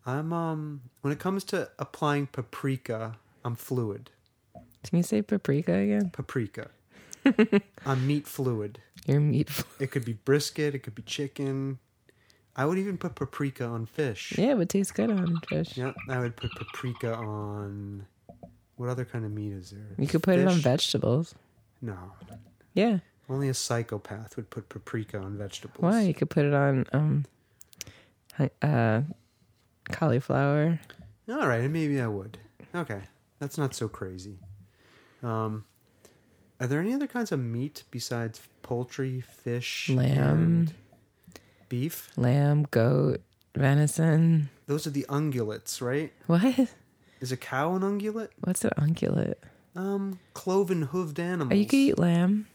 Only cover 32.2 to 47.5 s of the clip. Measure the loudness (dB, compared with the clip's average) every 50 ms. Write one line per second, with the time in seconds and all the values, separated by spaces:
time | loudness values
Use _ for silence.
32.2 | -8 -10 -16 -18 -20 -20 _ _ -18 -8 -6 -6 -6 -6 -6 -8 -10 -14 _ _
33.2 | _ _ _ _ -10 -8 -4 -2 -2 -2 -2 -4 -6 -6 -6 -8 -10 -10 -10 -12
34.2 | -14 -14 -16 -16 -18 -20 -20 -20 -20 _ _ _ _ _ _ -20 _ _ _ _
35.2 | -6 -4 -2 -2 -2 -2 -4 -8 -10 _ _ _ _ _ _ _ _ -20 _ _
36.2 | _ _ _ _ _ _ _ _ -2 -2 0 0 0 0 -2 -2 -4 -4 -4 -4
37.2 | -2 -2 -2 -2 -2 -2 -4 -4 -4 -6 -8 -12 -18 _ -10 -10 -6 -4 -4 -4
38.2 | -4 -4 -8 -12 -20 -20 _ _ -8 -6 -4 -4 -4 -6 -6 -6 -6 -4 -4 -6
39.2 | -8 -10 -20 -10 _ -4 -4 -4 -4 -6 -6 -4 0 2 4 4 4 4 4 4
40.2 | 4 4 4 6 6 6 6 4 4 2 -2 -8 -20 _ -20 _ _ _ _ _
41.2 | _ -20 -20 -20 _ _ _ _ -12 _ -4 -2 -2 -4 -6 -10 -14 -8 -2 0
42.2 | 2 4 4 4 4 4 4 4 2 2 4 4 6 6 6 4 4 2 0 -2
43.2 | -6 _ _ _ _ _ _ 2 4 4 6 4 4 2 2 2 4 4 6 6
44.2 | 6 6 6 4 4 0 -6 _ _ -4 -4 -4 -2 -4 -4 -4 -4 0 -2 0
45.2 | 0 0 0 -2 -2 -2 -4 -8 -8 -10 -8 -4 -4 -2 -2 -2 -2 -4 _ _
46.2 | 2 4 4 6 6 4 4 4 2 2 0 _ _ _ _ _ _ _ _ _
47.2 | -6 -6 -6 -6 -6 -4